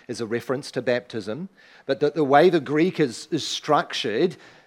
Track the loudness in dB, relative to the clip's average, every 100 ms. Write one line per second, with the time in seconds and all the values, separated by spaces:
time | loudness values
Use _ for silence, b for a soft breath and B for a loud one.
0 | B -8 -4 -4 -4 -6 -6 -6 -2 -2
1 | -4 -10 -8 -8 -10 _ b b -4 0
2 | 0 2 4 6 6 4 0 0 0 2
3 | -2 -2 -6 -4 -4 -6 0 0 0 -4
4 | -4 0 0 -2 b b